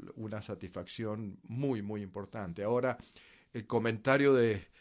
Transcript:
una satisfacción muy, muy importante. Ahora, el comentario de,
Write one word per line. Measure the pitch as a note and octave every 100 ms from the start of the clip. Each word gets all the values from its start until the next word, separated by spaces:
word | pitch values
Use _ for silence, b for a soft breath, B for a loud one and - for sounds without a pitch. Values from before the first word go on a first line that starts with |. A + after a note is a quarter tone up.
| - -
una | A2 G#2+
satisfacción | G#2+ G2 F#2 F#2 F2 - A2+ G#2+ G#2+ F#2+
muy, | - A#2 C#3 A#2
muy | G2+ G#2+
importante. | G2 F2 G2 A#2 F#2+ F2
Ahora, | G2+ B2 B2+ B2 B B B B B
el | A#2+ G#2+
comentario | A#2+ A2+ A2 C3+ C#3 C#3
de, | C3 A#2 G2+ - B